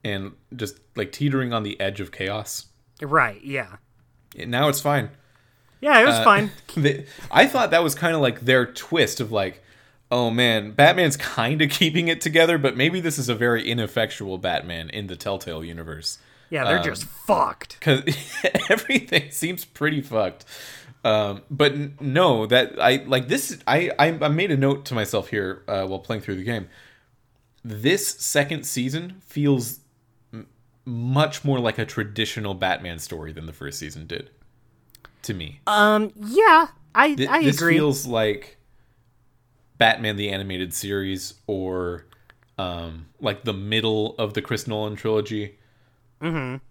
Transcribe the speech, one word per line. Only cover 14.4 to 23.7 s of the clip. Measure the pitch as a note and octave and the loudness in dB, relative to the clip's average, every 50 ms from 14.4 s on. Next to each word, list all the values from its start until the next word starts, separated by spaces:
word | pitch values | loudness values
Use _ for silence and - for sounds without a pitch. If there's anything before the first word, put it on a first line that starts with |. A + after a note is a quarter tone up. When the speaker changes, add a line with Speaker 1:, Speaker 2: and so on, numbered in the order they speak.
| G2 F#2 E2+ D2+ - F2 E2+ E2 E2 E2 | -4 -2 -2 -2 -4 -6 -10 -10 -10 -10
Speaker 1:
in | - G#2+ G2+ | -10 -10 -10
the | F#2 F2+ | -10 -12
Telltale | E2 - G#2 G2+ F#2 - F2+ E2 D#2+ D#2+ | -8 -6 -6 -6 -6 -6 -8 -10 -8 -10
universe." | E2+ E2+ E2+ D#2+ D#2+ D2+ D2+ D#2 - - - _ _ _ _ _ _ | -10 -12 -12 -12 -12 -12 -10 -10 -10 -10 -10 _ _ _ _ _ _
Speaker 2:
Yeah, | E3 D3 C3 | -6 -2 0
they're | G#2 E3+ F3+ | 2 2 2
Speaker 1:
Um, | E3+ | 0
Speaker 2:
just | D#3+ G#2+ - - | -2 -6 -6 -12
fucked. | - - - - - G3+ E3 C#3+ C3 - _ - - - - | -14 -16 -12 0 2 2 2 2 0 -2 _ -16 -20 -18 -4
Speaker 1:
'cause | - D#3 C3+ C3+ C#3 - C#3+ - - - - - | 0 2 2 2 2 -4 -4 -4 -8 -12 -10 -4
<laughs> | - - - - - - | -4 -2 -2 -2 0 2
everything | A3 A3 - - C4+ - - - F3+ D#3+ C#3 - | 0 0 2 0 0 0 0 2 -2 -2 -2 -2
seems | - - - E3+ F3+ F3 - | -8 -6 -6 -6 -6 -8 -12
pretty | _ _ - D3 D3+ D3+ D3 | _ _ -2 -2 0 0 -2
fucked. | C3+ - A2+ A2 G2+ F#2 - - - - - - - - - - - - - _ | -4 -2 -2 0 0 0 -4 -10 -20 -20 -20 -18 -18 -18 -18 -20 -20 -20 -20 _
Um, | _ A#2 G#2+ G#2+ G#2 G2+ G2+ G2+ - _ | _ 2 2 2 2 0 -4 -8 -10 _
but | C#3+ C3+ D3 C#3+ | 0 2 2 2
n-, | C#3 C#3+ C#3+ C#3+ - - | 2 0 -6 -8 -10 -8
no, | D3 C#3 C3 D#3+ F#3 E3+ B2+ A2 A2 | -6 0 4 4 6 6 6 4 4
that, | G#2 A#2+ B2+ C3 - - - | 4 4 4 4 2 -2 2
I, | - B2+ B2+ C3+ C3+ | 4 4 4 4 2
like, | - C3+ B2+ B2+ A#2+ | 0 0 0 2 0
this, | F#3 C#4 - - G#3 - - | -2 -2 -2 -4 -10 -8 0
I, | - | 2